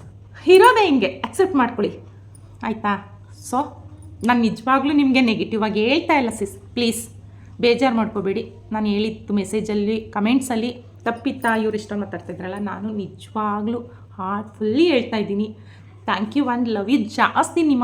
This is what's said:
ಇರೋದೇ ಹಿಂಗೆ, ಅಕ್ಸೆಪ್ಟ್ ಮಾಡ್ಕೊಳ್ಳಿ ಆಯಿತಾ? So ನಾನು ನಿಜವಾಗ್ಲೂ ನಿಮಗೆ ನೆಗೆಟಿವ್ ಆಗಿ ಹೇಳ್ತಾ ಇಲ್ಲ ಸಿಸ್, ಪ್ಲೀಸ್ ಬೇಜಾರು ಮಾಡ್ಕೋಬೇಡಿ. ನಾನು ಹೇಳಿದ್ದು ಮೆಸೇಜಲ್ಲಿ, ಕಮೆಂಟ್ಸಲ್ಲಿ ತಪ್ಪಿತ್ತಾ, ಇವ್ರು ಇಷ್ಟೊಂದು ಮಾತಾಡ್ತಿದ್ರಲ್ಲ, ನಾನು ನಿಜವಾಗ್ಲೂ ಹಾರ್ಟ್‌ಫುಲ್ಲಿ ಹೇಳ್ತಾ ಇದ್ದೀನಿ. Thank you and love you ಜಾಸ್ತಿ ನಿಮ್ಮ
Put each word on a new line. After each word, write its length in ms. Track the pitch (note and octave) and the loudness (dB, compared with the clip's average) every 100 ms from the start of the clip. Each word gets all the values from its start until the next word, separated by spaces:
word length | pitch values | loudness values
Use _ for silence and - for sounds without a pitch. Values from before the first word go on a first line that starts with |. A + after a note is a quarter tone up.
| - - - - D4+ | -20 -20 -20 -4 6
ಇರೋದೇ 380 | F#4 A#4 A4+ F#4+ | 10 10 8 4
ಹಿಂಗೆ, 220 | C4+ F#3+ | 2 0
ಅಕ್ಸೆಪ್ಟ್ 480 | - - - F#4 C#4 | -4 -6 0 0 2
ಮಾಡ್ಕೊಳ್ಳಿ 380 | - - G3+ - - - - - - - A3+ | 0 0 -4 -4 -16 -20 -20 -20 -20 -10 -8
ಆಯಿತಾ? 280 | G#3+ G#3 G3 - - - - - | -4 -4 -4 -6 -20 -20 -18 -6
So 60 | B3 D4+ - - - - - A#3 | -4 -4 -8 -18 -18 -18 -6 0
ನಾನು 140 | A#3+ | 2
ನಿಜವಾಗ್ಲೂ 520 | A3+ A3 B3+ C4+ C#4 | 2 0 0 2 2
ನಿಮಗೆ 280 | D4 C4+ C4 | 4 4 4
ನೆಗೆಟಿವ್ 420 | A#3+ F#3 - A3 | 4 2 -2 -2
ಆಗಿ 260 | G#3 G#3 A3 | -2 0 2
ಹೇಳ್ತಾ 280 | D#4 E4+ D4+ | 2 2 2
ಇಲ್ಲ 80 | A#3 | 0
ಸಿಸ್, 280 | - G3+ - - A#3+ | -2 -6 -8 -10 -2
ಪ್ಲೀಸ್ 260 | A#3 A3+ - - - - - - | 0 -2 -6 -16 -20 -20 -20 0
ಬೇಜಾರು 340 | A#3 A#3 C4 A3+ | 2 4 2 2
ಮಾಡ್ಕೋಬೇಡಿ. 580 | A3 G#3+ F#3+ G3+ A3 - - | 0 -2 -2 -4 -6 -14 -10
ನಾನು 140 | G#3+ G#3+ | -4 0
ಹೇಳಿದ್ದು 480 | G3+ A3 A3 - | 0 0 -4 -4
ಮೆಸೇಜಲ್ಲಿ, 680 | G#3 F#3+ G#3+ G#3+ G#3 G3+ A3 | -2 0 -2 -2 -2 0 -2
ಕಮೆಂಟ್ಸಲ್ಲಿ 720 | - G#3 G#3+ C4 C4 A3+ A#3+ A#3+ - - A#3 | -4 -2 2 2 0 -2 -4 -8 -16 -10 -6
ತಪ್ಪಿತ್ತಾ, 500 | A#3 C#4 - A#3 A3 | -4 -6 -4 0 0
ಇವ್ರು 220 | G#3+ G#3+ | 0 -2
ಇಷ್ಟೊಂದು 280 | - G#3 G3 | -6 -8 -6
ಮಾತಾಡ್ತಿದ್ರಲ್ಲ, 500 | E3+ - E3+ F#3 G3+ | -10 -12 -10 -8 -8
ನಾನು 340 | G3+ F#3 G#3+ | -8 -8 -8
ನಿಜವಾಗ್ಲೂ 840 | G#3+ F#3 - - A3 G#3+ G#3 G#3+ A#3+ A#3+ - - - | -6 -8 -12 -10 -6 -4 -2 -4 -4 -8 -18 -20 -10
ಹಾರ್ಟ್‌ಫುಲ್ಲಿ 680 | F#3+ G3+ G#3+ - G#3+ B3 F4 | -6 -6 -8 -4 0 2 4
ಹೇಳ್ತಾ 260 | C4 A3+ A3 | 4 0 -2
ಇದ್ದೀನಿ. 400 | G3+ G3+ G#3+ - - - - - - | -2 -2 -4 -6 -18 -20 -20 -12 -4
Thank 240 | F#3+ G#3+ C#4+ | -2 -2 -2
you 80 | B3+ | 0
and 120 | A#3+ A#3 G#3 | 0 -2 -2
love 120 | G3 | 0
you 60 | C4+ | 0
ಜಾಸ್ತಿ 640 | G#3 - G#3 A#3+ - F4 | 0 0 0 2 0 2
ನಿಮ್ಮ 200 | D#4 B3+ | 2 2